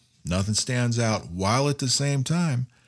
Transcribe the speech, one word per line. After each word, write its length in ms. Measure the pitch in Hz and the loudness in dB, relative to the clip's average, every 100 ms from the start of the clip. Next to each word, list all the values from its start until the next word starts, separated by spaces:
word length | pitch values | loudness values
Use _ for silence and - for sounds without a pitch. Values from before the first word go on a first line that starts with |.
| _ _ 78 | _ _ -2
Nothing 300 | 90 98 107 | 0 0 -2
stands 440 | - 123 120 117 | -2 0 0 2
out, 300 | 113 104 71 | 2 0 -4
while 400 | 87 95 123 143 | -2 2 2 2
at 80 | 143 | 0
the 100 | 131 | 0
same 380 | - 143 143 127 | 0 0 0 0
time 420 | 165 170 123 127 _ | 0 0 0 -4 _